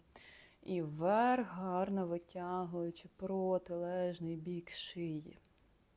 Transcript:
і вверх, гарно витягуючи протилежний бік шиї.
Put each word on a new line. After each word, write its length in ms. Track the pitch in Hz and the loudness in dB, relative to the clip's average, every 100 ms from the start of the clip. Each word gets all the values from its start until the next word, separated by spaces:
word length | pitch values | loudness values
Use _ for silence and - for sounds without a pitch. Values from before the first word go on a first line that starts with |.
| _ - - - - _ | _ -20 -20 -20 -20 _
і 180 | - 180 | -2 -2
вверх, 680 | 151 151 175 214 247 254 190 | 0 0 4 6 6 4 0
гарно 600 | 175 185 180 196 196 175 | -4 0 2 2 2 2
витягуючи 1000 | 175 - 185 175 180 175 175 170 - - | -2 -4 -8 -2 -2 -2 -2 -2 -6 -14
протилежний 1200 | - 190 190 185 180 180 175 175 185 180 170 165 | -8 -2 2 4 2 2 -4 0 0 0 0 -4
бік 360 | 165 170 175 - | -4 -4 -6 -6
шиї. 680 | - - 175 165 156 156 - _ _ _ _ _ | -8 -8 -4 -4 -4 -6 -18 _ _ _ _ _